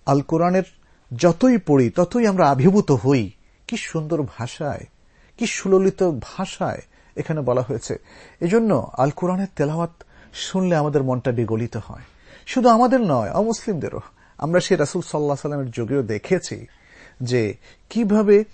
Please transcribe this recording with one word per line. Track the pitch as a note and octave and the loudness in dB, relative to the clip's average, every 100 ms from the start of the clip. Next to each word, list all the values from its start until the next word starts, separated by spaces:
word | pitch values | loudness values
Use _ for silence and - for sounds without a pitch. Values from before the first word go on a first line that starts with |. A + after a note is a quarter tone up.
| - | 0
আল | C#3+ | 0
কোরআনের | C3+ D#3+ F3 F#3 F#3 _ _ _ - A#2+ | 0 0 2 0 -2 _ _ _ -14 0
যতই | F3 E3+ C4 A#3 | 2 4 4 4
পড়ি, | - C#3 A#2 | 4 4 4
ততই | - F3 B3 A3 | 2 0 2 0
আমরা | F#3+ D3+ | 2 2
আবির্ভূত | C3+ D#3 G3+ G3 | 4 4 4 2
হই। | C3+ B2+ C#3 G2 - _ _ - | 2 2 2 0 -8 _ _ -12
কি | A#3 | -10
সুন্দর | - E3 D3+ D#3+ | -8 -8 -4 -4
ভাষায়, | C3 - B2 - D3+ G#2+ - _ _ _ _ - | -4 -8 -12 -8 -8 -8 -12 _ _ _ _ -8
কি | A3+ | -6
সুললিত | - F#3+ F#3+ F#3+ - F#3 C3+ | -4 2 4 4 2 -2 -2
ভাষায় | - - - - D#3 - - _ _ - | -8 -10 -10 -6 -6 -6 -12 _ _ -10
এখানে | - D#3 | -6 -4
বলা | B2 B2 | 0 -2
হয়েছে। | A#2+ - - A#2 - - - - | -2 -6 -8 -10 -12 -20 -20 -6
এজন্য | E3+ A3+ A3+ D3 - - | 0 2 2 0 -2 0
আল | C#3 | 0
কোরআনের | - F3+ F3+ G3 - | 0 -2 -2 -4 -2
তেলাওয়াত | D3 D#3+ E3+ - - - - | -2 -2 -6 -8 -20 -20 -20
শুনলে | - - F#3+ F#3 E3 | -14 -6 -2 2 2
আমাদের | D3 D3 | 2 0
মনটা | C3 B2+ C3 | 0 -2 -2
বিগলিত | A#2+ G#2+ A2 A#2 A2+ | -2 -2 -2 -4 -8
হয়। | - - - _ - - - | -12 -16 -20 _ -20 -20 -6
শুধু | - A#3+ | 2 4
আমাদের | A3+ B3 B3+ | 4 4 2
নয়, | G#3 C3 G2+ | 2 0 -2
অমুসলিমদেরও। | F3 A3 A3 - E3+ - - - _ _ - | -2 -2 -4 -6 -6 -6 -10 -14 _ _ -10
আমরা | D3+ F3 | 0 0
সেই | - F3+ | 2 0
রাসূল | D3 F3+ | 0 -4
সাল্লাল্লাহু | - D#3 D3 C#3 D3 | -6 -4 -2 -2 -4
আলাইহি | D3 C3 | -6 -6
সাল্লামের | |
যুগেও | A#2+ A2+ C#3 | -6 -4 -2
দেখেছি | A2 G#2+ - F3+ - G#2 A2+ _ _ - - - | -2 -4 -2 -2 -2 -12 -14 _ _ -20 -20 -10
যে | B2 B2 G#2+ - - - - | -2 0 0 -4 -14 -20 -8
কিভাবে | A3 A3 G#3 G#3 G#3 G#3+ | -2 2 2 6 4 4